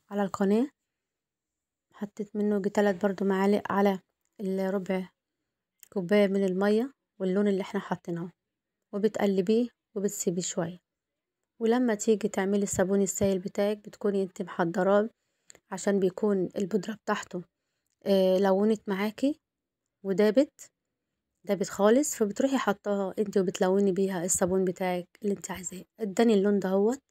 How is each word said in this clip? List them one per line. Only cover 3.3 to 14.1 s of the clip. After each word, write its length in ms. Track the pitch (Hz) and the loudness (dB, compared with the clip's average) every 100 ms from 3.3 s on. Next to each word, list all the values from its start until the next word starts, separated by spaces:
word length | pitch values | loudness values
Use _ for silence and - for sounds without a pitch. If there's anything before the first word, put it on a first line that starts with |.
| 190 196 208 - | 2 2 2 0
على 280 | 196 202 190 - _ _ - | 2 2 0 -6 _ _ -10
الربع 680 | 190 190 190 196 185 190 185 _ _ _ _ _ _ _ - | -6 -4 -2 -4 -4 -6 -6 _ _ _ _ _ _ _ -12
كوباية 340 | 208 175 208 202 | -8 0 2 4
من 160 | 196 196 | 2 0
المية 480 | 185 202 214 269 - _ - | 0 2 2 -2 -8 _ -6
واللون 280 | 190 190 208 | -2 0 2
اللي 140 | 190 | 0
احنا 180 | 196 196 | -2 -6
حطيناه، 520 | - 180 - 170 180 - _ _ _ _ _ | -6 -8 -6 -8 -8 -14 _ _ _ _ _
وبتقلبيه 760 | 208 214 - 202 190 190 226 240 - _ 208 | -2 -2 0 0 2 2 2 0 -6 _ -6
وبتسيبيه 460 | 196 - - 175 | -4 -4 -4 -4
شوية. 380 | 175 - 165 180 _ _ _ _ _ _ _ - | -4 -4 -6 -8 _ _ _ _ _ _ _ -4
ولما 340 | 226 240 247 208 | 0 2 2 0
تيجي 320 | - 208 196 | 2 0 0
تعملي 360 | - 190 202 | -2 0 0
الصابون 380 | 202 - 185 202 | 0 0 2 2
السايل 380 | 190 - 196 190 | 0 0 0 0
بتاعك 380 | 190 - 202 214 | -4 -4 -2 -4
بتكوني 460 | 208 - 208 | -10 -6 -2